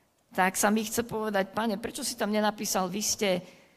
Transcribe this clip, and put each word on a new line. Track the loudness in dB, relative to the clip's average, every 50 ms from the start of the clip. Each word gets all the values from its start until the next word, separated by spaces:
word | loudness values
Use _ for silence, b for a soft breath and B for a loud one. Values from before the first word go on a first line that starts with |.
| b b b _ _ _ 0
tak | 2 2 2 4 4
sa | 4 4
mi | 4 2 0
chce | 0 -2 -2 -2 -2
povedať: | -4 -4 -2 0 0 0 0 0 -2
"Pane, | -2 -2 -2 -2 -2
prečo | -4 -8 -6 -6 -6
si | -6 -4 -2
tam | -2 0
nenapísal: | 2 2 2 2 0 -2 -2 -2 0 0 0 0
Vy | -2 -2
ste, | -2 -2 0 0 2 2 2 0 -2 B B B B B B